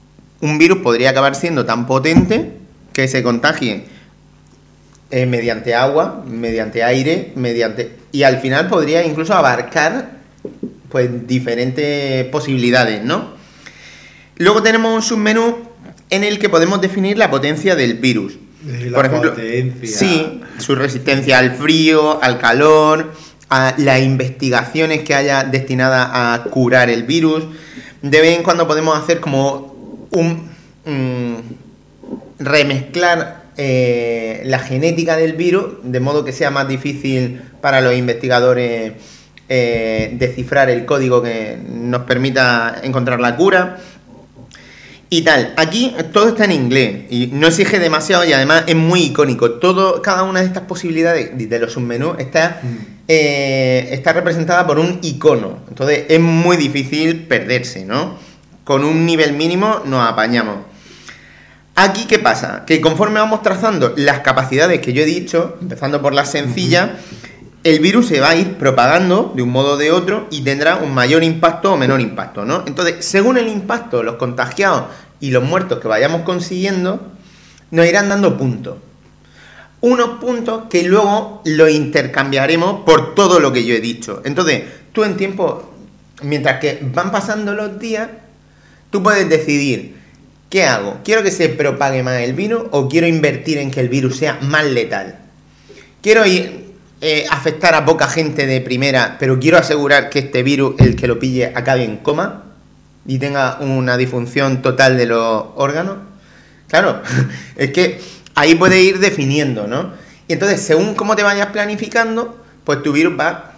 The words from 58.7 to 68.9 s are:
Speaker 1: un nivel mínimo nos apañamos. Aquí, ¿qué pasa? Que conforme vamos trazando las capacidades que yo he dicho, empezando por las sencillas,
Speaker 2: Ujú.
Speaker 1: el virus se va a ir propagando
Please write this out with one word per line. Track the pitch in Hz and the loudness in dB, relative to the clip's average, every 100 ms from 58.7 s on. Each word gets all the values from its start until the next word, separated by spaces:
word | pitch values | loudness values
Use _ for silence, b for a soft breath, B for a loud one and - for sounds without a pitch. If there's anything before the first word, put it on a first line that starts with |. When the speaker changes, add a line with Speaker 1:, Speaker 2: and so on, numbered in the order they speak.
| 139 | 0
Speaker 1:
un | 147 160 165 | 2 2 2
nivel | 160 151 | 2 2
mínimo | 143 165 175 214 214 139 | 0 -2 0 0 -2 -2
nos | 131 117 | 0 0
apañamos. | 110 113 120 107 101 - B B B B B B B B B _ - | 0 0 0 -2 -6 -14 B B B B B B B B B _ 2
Aquí, | 196 202 220 | 2 0 -2
¿qué | 220 | 0
pasa? | 120 110 - - - | 2 0 -4 -6 0
Que | 160 | 2
conforme | 160 160 214 214 | 2 2 0 2
vamos | 220 214 | 0 0
trazando | 214 185 220 185 123 147 | 0 0 0 0 0 2
las | 143 131 | 0 2
capacidades | 135 131 131 131 139 165 | 0 0 0 2 2 2
que | - | 0
yo | 127 | 0
he | 156 | 0
dicho, | 175 175 165 170 - | -2 -2 -2 -2 -6
empezando | 180 131 139 143 | -10 -6 -4 0
por | 139 | 0
las | 139 139 | 0 0
sencillas, | 147 139 123 127 175 208 | -4 -4 -2 0 2 0
Speaker 2:
Ujú. | B B B B B - - | B B B B B -20 -2
Speaker 1:
el | 165 156 | 2 4
virus | 165 220 240 | 4 4 2
se | 147 | 2
va | 143 | 2
a | 165 | 2
ir | 185 - | 0 0
propagando | 139 131 123 | 0 4 4